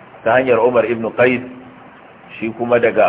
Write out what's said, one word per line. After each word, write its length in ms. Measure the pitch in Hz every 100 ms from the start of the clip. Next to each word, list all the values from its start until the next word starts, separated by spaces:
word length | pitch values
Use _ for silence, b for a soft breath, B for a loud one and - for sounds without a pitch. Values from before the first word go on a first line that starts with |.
| - -
ta 140 | 113 123
hanyar 220 | 131 113
Umar 260 | 120 123 110
ibn 200 | 117 113 -
Qais, 260 | 127 123 - - - - - - - - - -
shi 120 | 110 110
kuma 220 | 120 120
daga 280 | 113 98